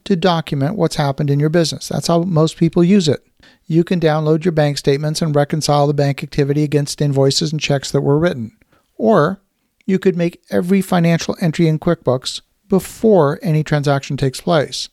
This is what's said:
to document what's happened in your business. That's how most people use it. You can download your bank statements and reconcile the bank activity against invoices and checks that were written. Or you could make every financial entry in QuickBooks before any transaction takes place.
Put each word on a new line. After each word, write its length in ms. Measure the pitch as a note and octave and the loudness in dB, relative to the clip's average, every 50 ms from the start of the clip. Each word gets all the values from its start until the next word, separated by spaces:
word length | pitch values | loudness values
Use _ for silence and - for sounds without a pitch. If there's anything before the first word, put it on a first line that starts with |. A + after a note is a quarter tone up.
| _ | _
to 100 | - G3 | -4 -2
document 640 | E3 F#3 F#3 E3+ D#3+ - - D#3+ C#3 C3+ D3 - | 0 2 0 0 0 -2 -4 -4 -2 -2 -2 -2
what's 200 | - E3 D3+ - | -2 -2 -2 -2
happened 340 | - D3 C#3 C3+ - D3+ C#3 | -2 -2 -2 -2 -2 -2 0
in 100 | C#3+ C#3+ | 0 0
your 80 | D3+ D#3 | 0 2
business. 400 | D#3+ F3 D#3+ D3 C3+ - - - | 2 0 0 0 -4 -8 -10 -6
That's 180 | - D3 - | -6 -4 -2
how 160 | - E3+ E3+ | 0 0 0
most 340 | E3+ F#3+ E3 D3+ D#3+ D#3+ - | 0 0 0 0 0 0 0
people 280 | - E3 D#3+ - F3 F3 | 0 0 0 2 2 2
use 240 | F3 G#3 G3+ E3 D3+ | 4 4 4 2 2
it. 180 | - - - _ _ _ _ - _ _ _ | -2 -2 -6 _ _ _ _ -20 _ _ _
You 160 | - D#3+ E3 | -2 0 0
can 180 | E3+ - G3 E3+ | 0 0 0 0
download 440 | E3 D#3 D3+ D#3 D#3 D3+ D#3+ D#3+ D#3+ | 0 0 0 0 0 0 0 0 0
your 80 | F#3 | -2
bank 260 | D#3 D#3 D3 D3 C#3 - | 0 0 0 0 -2 -2
statements 420 | - D3 C#3 D3 D3+ D3+ D#3 - | 0 0 0 0 -2 -4 -4 -2
and 140 | E3+ D#3 D3 | -2 0 0
reconcile 540 | D3 D3 - E3 D#3 - - C#3+ D3 C#3+ D3 | 0 0 0 -2 -2 0 0 2 2 2 2
the 60 | D3 | 2
bank 280 | C#3+ C#3+ C#3+ C#3 - | 0 0 -2 -2 -4
activity 400 | D#3 - - D3 C#3 C#3 C#3+ D3+ | -8 -6 -2 -2 0 0 0 0
against 400 | D3+ C#3+ D3 C#3+ D3 - - - | 0 0 0 -2 -2 -2 -4 -2
invoices 500 | D3+ C#3+ C3+ C3+ C3+ C#3 C#3+ - E3 D3+ | -2 0 2 2 2 2 2 0 -2 -4
and 80 | D#3 D3 | -4 -4
checks 300 | - - C#3+ C3+ - - | -2 -2 -2 -2 -2 -2
that 100 | - C#3 | -2 -2
were 180 | C#3 C#3+ C#3+ D3+ | 0 2 2 2
written. 380 | E3 F3+ E3+ B2 A2 - - _ _ _ _ _ _ _ _ | 2 0 -2 -4 -8 -10 -12 _ _ _ _ _ _ _ _
Or 460 | - A#3+ A3 G#3+ D#3+ D3 F3+ G3 - _ _ _ _ _ _ _ _ _ | -2 0 2 4 4 2 2 -2 -6 _ _ _ _ _ _ _ _ _
you 140 | G3+ F#3+ F#3 | -2 -2 2
could 180 | - F#3+ E3 | 2 0 0
make 240 | F3 E3+ F3 - - _ _ | 0 -2 -4 -4 -8 _ _
every 300 | G#3 G3 F3+ F3 G3 G3 | -4 -4 0 2 0 0
financial 560 | F#3 - F#3 F3 E3 E3+ E3+ D#3+ - - - - | 2 0 0 2 2 2 2 0 -2 -6 -4 -2
entry 260 | G3+ D#3+ - - E3+ | -2 -2 0 2 2
in 140 | D#3 D#3 D3+ | 2 2 0
QuickBooks 600 | - F3 E3 - _ C3+ B2 C3 - - - - - _ _ _ _ - | 0 -2 -2 0 _ -2 -2 -2 -4 -8 -12 -12 -14 _ _ _ _ -2
before 720 | G3+ F3+ - - - - - A3 G#3 F3 D3 C#3 D3+ - | 0 0 0 -4 -6 0 2 4 4 6 4 2 0 -2
any 220 | - F3 D3+ D#3 D3 | -2 -2 0 0 0
transaction 520 | - D#3 D3 C3+ D3 C#3 C3+ - - C#3+ | 0 -2 -2 0 0 0 -2 -2 -6 -4
takes 240 | C3 C#3+ C3 - - | -2 -2 -2 -4 -4
place. 480 | - F3+ E3+ D3 - - - - - - | -2 0 0 0 0 -2 -6 -10 -12 -12